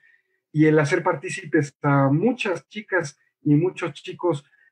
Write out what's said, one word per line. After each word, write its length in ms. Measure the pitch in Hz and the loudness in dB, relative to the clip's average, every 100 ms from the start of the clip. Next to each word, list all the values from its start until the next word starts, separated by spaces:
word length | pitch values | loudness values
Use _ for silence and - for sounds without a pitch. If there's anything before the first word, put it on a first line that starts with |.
| _ _ _ _ _ | _ _ _ _ _
y 140 | 151 156 | 2 4
el 140 | 151 | 4
hacer 240 | 143 175 | 2 0
partícipes 760 | 185 147 185 - 165 160 143 - | 0 -4 -6 -12 -2 -2 -2 -4
a 300 | 147 139 135 | 0 2 2
muchas 560 | 151 220 240 208 160 - | 2 0 0 -4 -6 -8
chicas 480 | 214 - 185 151 - _ _ | -16 -4 -4 -4 -10 _ _
y 140 | 147 | 0
muchos 380 | 147 180 - 170 | 2 2 -4 -8
chicos 520 | - - 175 175 147 - _ _ | -10 -16 -6 -4 -4 -8 _ _